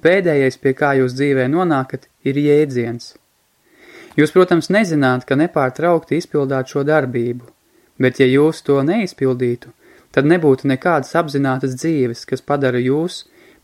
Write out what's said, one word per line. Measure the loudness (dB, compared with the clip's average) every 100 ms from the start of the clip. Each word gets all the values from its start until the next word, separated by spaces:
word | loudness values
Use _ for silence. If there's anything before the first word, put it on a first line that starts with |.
pēdējais, | 2 2 2 0 0 0
pie | -2 0
kā | 0 2
jūs | 0 0
dzīvē | 0 0 0
nonākat, | 0 0 -2 -4 -10 -14 _ -4
ir | -2
jēdziens. | 2 2 2 -2 -4 -8 -14 -20 _ _ _ _ _ _ -20 -20 -6 0
Jūs, | 2 4
protams, | 2 0 0
nezināt, | 0 0 0 0 0
ka | -2 -2
nepārtraukti | 0 0 -2 -2 0 0 0 -4
izpildāt | -2 -4 -2 -4 -4
šo | -4
darbību, | 0 0 0 -4 -4 -6 -14 _ _ _ _ -2
bet | -2 2
ja | 2
jūs | 4 2 0 0
to | 0
neizpildītu, | 2 -2 -4 -4 -4 -2 -4 -4 -12 _ _ -20 _
tad | 0 2
nebūtu | 2 2 2 0
nekādas | -2 0 -2 -2 -4
apzinātas | -2 -2 -2 -2 -4 -4
dzīves, | -4 -2 -2 -4 -8
kas | -10
padara | -4 -2 0 0
jūs | 0 -2 -2 -8 -18 _ _ _